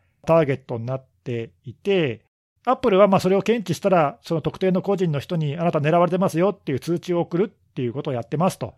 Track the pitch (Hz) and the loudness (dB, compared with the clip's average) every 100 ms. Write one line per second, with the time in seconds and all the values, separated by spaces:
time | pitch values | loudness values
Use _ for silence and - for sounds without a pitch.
0 | _ _ - 165 143 131 - 120 117 131 | _ _ 2 2 4 -2 -4 -8 -6 -8
1 | - _ - 117 113 _ 120 - 202 196 | -10 _ -8 -8 -8 _ -18 -8 -2 0
2 | 147 107 _ _ _ _ - 254 240 190 | 0 -4 _ _ _ _ -2 0 2 4
3 | 202 190 185 190 196 240 180 160 202 185 | 6 4 2 2 2 -2 -2 -2 2 2
4 | 143 - - 165 147 - 190 185 185 190 | 2 -2 -6 -4 -4 -2 0 0 0 -2
5 | 180 143 - 170 147 160 170 160 143 170 | 0 -2 -4 -4 -2 -2 0 0 2 2
6 | 175 180 185 160 190 196 - 131 - 170 | 2 2 0 2 0 -2 -4 -6 -4 -6
7 | 175 170 165 170 214 _ _ - 123 120 | -2 -4 -2 -2 -2 _ _ -8 -6 -6
8 | 156 123 - 147 180 - 110 | -6 -6 -6 -2 -2 -2 -10